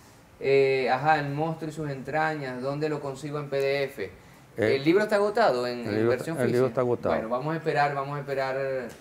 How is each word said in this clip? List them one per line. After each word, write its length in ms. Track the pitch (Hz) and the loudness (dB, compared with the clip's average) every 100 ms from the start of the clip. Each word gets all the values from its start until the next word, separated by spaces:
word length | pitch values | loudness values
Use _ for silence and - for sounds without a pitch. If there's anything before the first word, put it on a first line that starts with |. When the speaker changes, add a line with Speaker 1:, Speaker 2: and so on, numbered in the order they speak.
| - - - - | -20 -20 -20 -4
Speaker 1:
Eh, 500 | 135 139 135 135 123 | 4 6 6 4 2
ajá, 280 | 127 151 151 | 2 2 2
El 100 | 143 | 0
monstruo 360 | 143 160 160 156 | -2 -2 -4 -8
y 40 | |
sus 160 | 156 147 | -6 -6
entrañas, 720 | 135 127 151 156 151 135 127 | -6 -4 -2 -2 -2 -6 -6
¿dónde 280 | 135 143 156 | -6 -2 -2
lo 100 | 147 | -4
consigo 400 | 139 131 151 147 | -6 -8 -8 -8
en 80 | 143 | -4
P 100 | 139 | 0
D 260 | 139 143 135 | 0 0 -2
F? 260 | 110 95 - - - - - | -6 -10 -10 -20 -20 -14 0
Speaker 2:
Eh, 180 | 107 135 | 2 4
Speaker 1:
El 80 | |
libro 200 | 151 196 | 4 4
está 120 | 214 202 | 4 2
agotado 500 | 208 226 196 123 123 | 2 4 4 4 -2
en, 120 | 120 | -4
Speaker 2:
el 60 | 113 | -2
Speaker 1:
en 80 | 107 | 2
Speaker 2:
libro 140 | 117 | 2
Speaker 1:
versión 260 | 123 160 160 | 2 -2 0
Speaker 2:
está, 80 | 120 | 2
el 60 | |
libro 140 | 120 127 | 2 2
Speaker 1:
física. 160 | 127 | 2
Speaker 2:
está 0 | |
agotado. 320 | 123 117 90 78 | 0 0 0 -2
Speaker 1:
Bueno, 140 | 113 | -2
vamos 240 | 123 147 | -4 -2
a 40 | 160 | -4
esperar, 380 | 160 147 143 139 | -2 2 0 0
vamos 220 | 139 143 | -6 -6
a 20 | |
esperar 380 | 143 135 131 135 135 131 113 - | -4 -4 -2 -2 -2 -4 -6 -14